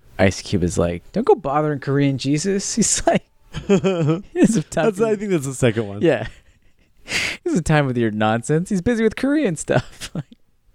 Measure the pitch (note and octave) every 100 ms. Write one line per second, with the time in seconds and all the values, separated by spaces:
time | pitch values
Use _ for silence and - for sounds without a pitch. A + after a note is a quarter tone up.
0 | - - G2 - - G2 F2 F#2+ F2 F2
1 | - G3 C#4+ D4+ C#3 D3 D3+ C#3+ C#3+ C#3
2 | C#3+ C3+ C3+ D3+ G3 G3 - - - -
3 | - C#4+ - _ _ D3+ - G3 F#3+ F3
4 | D3 D#3 - F4 D#4+ A3+ - E3+ A3+ F#3+
5 | A3+ G#3 G#3 F3 C3+ B2+ B2 A2 G2+ G2+
6 | D#3+ A#2 A2+ - _ _ _ _ _ _
7 | - - - - F4 A#3+ D3+ D3+ C#3 A#2+
8 | A2+ G#2+ A2 A#2 - D#3 F#3 G3 A#3+ A3+
9 | A3 - C4 D4+ A#3 D#3 - - - -
10 | - E3 - - _ _ _